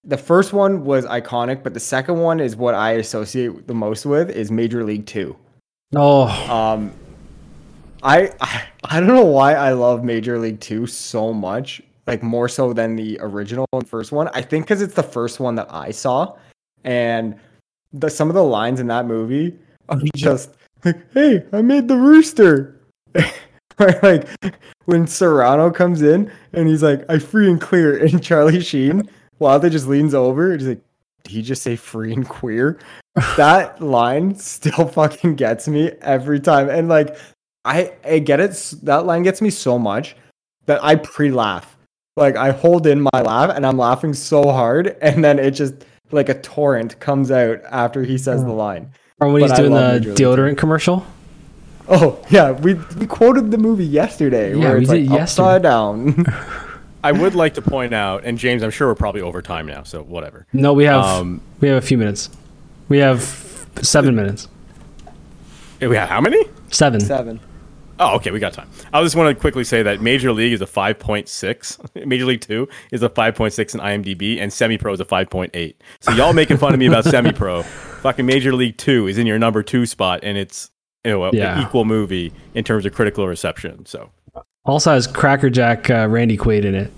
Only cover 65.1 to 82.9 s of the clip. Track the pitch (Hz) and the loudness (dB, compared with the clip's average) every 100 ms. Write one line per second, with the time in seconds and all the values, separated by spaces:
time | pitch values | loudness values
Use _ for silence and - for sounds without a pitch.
65.1 | - - - - - - - 127 110 98 | -20 -20 -20 -20 -20 -20 -6 0 0 0
66.1 | 117 170 403 - - - - 147 113 101 | 0 2 2 0 -6 -8 0 2 2 -2
67.1 | 135 113 113 - - - - - - 175 | -4 -6 -12 -18 -20 -20 -20 -20 -2 0
68.1 | 104 - 101 101 - - - - 147 170 | 0 -4 -6 -6 -8 -20 -20 -2 0 0
69.1 | 160 160 123 151 131 117 117 104 101 110 | 2 2 2 -2 -4 -2 0 0 0 0
70.1 | 135 127 110 120 113 95 - 98 107 - | 0 0 0 0 -2 -4 -4 -4 -4 -6
71.1 | 104 - - - 117 - - - - 139 | -6 -8 -8 -8 -8 -12 -16 -16 -12 -4
72.1 | 127 127 120 - 110 135 - - 123 117 | -2 -2 -4 -4 -6 -8 -12 -12 -4 -2
73.1 | - 113 110 110 107 104 - 101 101 98 | 0 -2 0 -4 -4 -6 -6 -6 -6 -6
74.1 | 90 101 113 101 - 117 110 107 95 90 | -6 -6 -6 -8 -2 -2 -2 -4 -6 -2
75.1 | 95 95 92 92 - 82 - _ - - | -2 -2 -6 -6 -8 -10 -12 _ -8 -2
76.1 | 110 151 165 151 135 147 131 127 113 131 | 2 2 2 2 2 2 2 4 4 2
77.1 | 135 120 - 98 87 - - - - 170 | 2 0 -2 -6 -6 -8 -14 -20 -6 -4
78.1 | - 127 135 131 127 123 110 - 127 98 | -2 0 2 0 0 -2 -2 0 0 0
79.1 | 101 117 107 113 110 101 127 117 - 95 | -2 0 2 0 0 -2 -2 -2 -2 -4
80.1 | 90 104 101 98 - - _ _ _ 113 | -4 -6 -8 -8 -12 -20 _ _ _ -4
81.1 | 101 92 110 98 90 120 127 110 110 101 | -2 0 -2 -2 -2 -2 0 0 0 -2
82.1 | 92 85 - - 117 110 110 98 | -6 -8 -12 -10 -8 -2 -2 -2